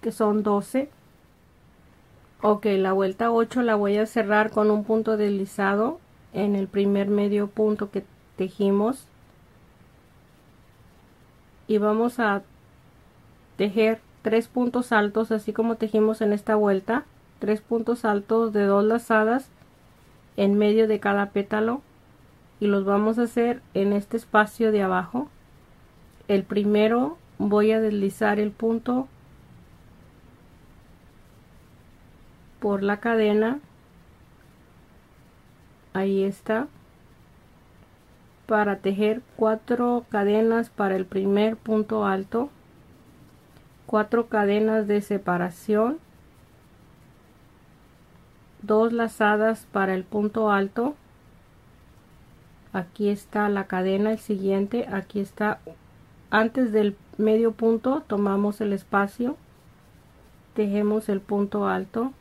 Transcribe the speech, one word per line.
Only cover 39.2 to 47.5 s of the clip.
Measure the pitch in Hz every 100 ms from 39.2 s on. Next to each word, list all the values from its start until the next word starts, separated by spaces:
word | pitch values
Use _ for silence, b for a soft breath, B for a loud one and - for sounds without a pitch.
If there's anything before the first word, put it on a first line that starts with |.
| - -
cuatro | 220 220 - 240 247 240 240
cadenas | 214 202 214 226 226 233
para | - 202 190
el | 185
primer | 196 196 196 214 226
punto | - 220 208 220 202
alto, | 190 196 226 285 - - - - - - - - - - - - -
cuatro | - 214 214 233 233
cadenas | 220 202 208 214 220 208
de | 208
separación, | 202 202 196 175 180 170 - 208 226 320 - - - - - - - - - - - - _ - -